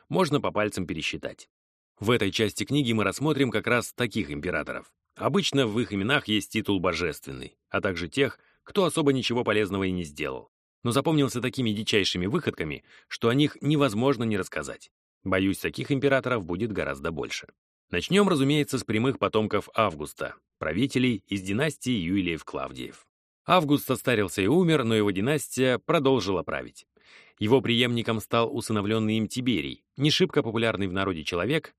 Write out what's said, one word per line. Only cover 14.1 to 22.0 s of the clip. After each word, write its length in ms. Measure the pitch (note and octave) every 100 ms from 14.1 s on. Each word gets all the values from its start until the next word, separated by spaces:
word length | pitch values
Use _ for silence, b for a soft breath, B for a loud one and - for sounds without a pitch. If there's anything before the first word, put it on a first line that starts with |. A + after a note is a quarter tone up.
| A#2+
не 140 | A2+ G2+
рассказать. 540 | F2+ - D2 A#1 - _ _ _ G2
Боюсь, 320 | F#2+ F#2+ F#2
таких 340 | F2 - C#3
императоров 540 | C#3 C#3 C3+ B2+ B2 E2
будет 260 | F2 F#2+
гораздо 400 | F2 C#2+ C#2 D#2
больше. 380 | D#2 A#1+ - - _ _ _ _
Начнем, 380 | F2 - F#3+ G3
разумеется, 500 | D#3+ C3+ D3+ C#3 C3
с 60 | -
прямых 340 | G#2+ B2+ A#2
потомков 480 | G2+ A2 G#2+ G#2 - -
Августа, 600 | G#2+ D2+ D2+ - B1+ - _ _
правителей 640 | D#2 E2 C3+ B2+ B2+ A2+ -
из 140 | G2+
династии 500 | F#2 G2+ D#3 - B2
Юлиев-Клавдиев. 1120 | A#2+